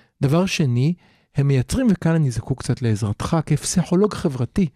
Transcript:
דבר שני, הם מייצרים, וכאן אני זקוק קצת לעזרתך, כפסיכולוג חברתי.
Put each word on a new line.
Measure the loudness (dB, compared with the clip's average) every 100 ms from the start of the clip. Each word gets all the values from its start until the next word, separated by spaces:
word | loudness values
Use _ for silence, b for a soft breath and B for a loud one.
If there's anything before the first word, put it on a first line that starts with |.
| B B
דבר | 0 2 0
שני, | 0 0 2 0 -2 b b b 0
הם | 2
מייצרים, | 2 0 0 2
וכאן | 2 2 2
אני | 0
זקוק | -2 -4 -4
קצת | -4 -2
לעזרתך, | 0 0 -2 -4 -2 -2 0
כפסיכולוג | -2 0 -2 0 2 0
חברתי. | 0 -4 -4 -4 -2 -2